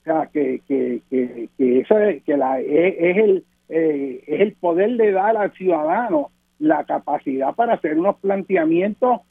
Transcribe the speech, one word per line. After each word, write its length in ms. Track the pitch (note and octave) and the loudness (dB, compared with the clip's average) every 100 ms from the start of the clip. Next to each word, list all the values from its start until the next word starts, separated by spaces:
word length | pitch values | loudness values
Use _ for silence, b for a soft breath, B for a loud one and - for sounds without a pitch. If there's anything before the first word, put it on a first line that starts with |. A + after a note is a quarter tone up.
O 40 | |
sea, 220 | - D#3+ C#3+ | -2 -2 -2
que, 280 | D3+ C#3 B2 _ | -2 -2 -4 _
que, 340 | C3+ B2+ A#2+ _ | -2 -2 -4 _
que, 380 | C3 B2 B2 A2+ _ | -2 -2 -6 -14 _
que 220 | C3 B2 | 2 2
eso 180 | A#2 G#3+ | 4 4
es, 240 | G#3 D#3 | 4 -2
que 140 | - C#3+ | -2 0
la, 240 | C3 C3 | 0 -2
es, 340 | B2+ D3 F3 F3+ | 0 2 2 0
es 180 | E3+ F3+ | 0 2
el, 280 | A3 F#3+ - _ _ | 2 2 -2 _ _
eh, 540 | D#3 D#3+ C#3+ C#3 B2+ - | -2 0 0 -4 -8 -6
es 140 | D3+ | 0
el 120 | G#3 | 0
poder 440 | - F3 E3+ G#3 A#3+ | 0 -2 0 0 2
de 140 | G#3+ | 2
dar 260 | F#3+ G3+ A3 | 2 0 0
al 160 | F#3+ | -2
ciudadano 800 | - F#3 E3 D3+ G#3 A#3+ D#3+ - _ _ _ | -2 -2 0 0 -2 0 -2 -4 _ _ _
la 260 | G#3+ D3+ | 0 0
capacidad 720 | - D3+ - D3 - C3+ C3+ | 0 -6 -4 -6 -4 -4 -4
para 200 | - A#3 | -2 0
hacer 240 | A3 E3 D#3 | 0 -2 -2
unos 180 | F#3 G3 | -2 -2
planteamientos 1040 | G3 G3 F3+ F#3 D#3+ E3 G3 G#3 B3+ A#3+ _ | -2 -4 0 0 2 0 -2 -2 0 0 _